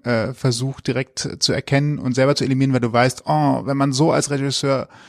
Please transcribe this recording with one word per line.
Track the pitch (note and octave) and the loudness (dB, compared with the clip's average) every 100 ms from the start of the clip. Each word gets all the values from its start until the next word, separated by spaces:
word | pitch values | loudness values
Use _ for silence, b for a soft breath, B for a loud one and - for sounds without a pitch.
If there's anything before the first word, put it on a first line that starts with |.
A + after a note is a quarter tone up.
äh, | A#2+ A#2 G2+ | -4 -2 -2
versucht | - C3+ A#2+ C3+ - - | -2 -2 0 -4 -6 -4
direkt | B2+ C3+ - - - | -4 -4 -8 -10 -4
zu | - | -2
erkennen | - - C#3 D3 D3 | -2 0 0 0 -2
und | G#2 | -2
selber | B2+ C3+ C#3+ | 2 2 2
zu | |
eliminieren, | B2+ C3 C3+ | 0 2 2
weil | B2+ | 2
du | A#2 | 2
weißt, | A#2 B2+ - - | 2 2 0 -2
oh, | D#3 C#3+ A#2+ C3 | 0 2 0 -2
wenn | C#3 | 0
man | C#3 | 0
so | C3 D#3+ | 2 2
als | C#3 C#3 | 2 0
Regisseur | C#3+ C#3 B2+ C#3+ C3+ - B | -2 -2 -2 -2 -2 -4 B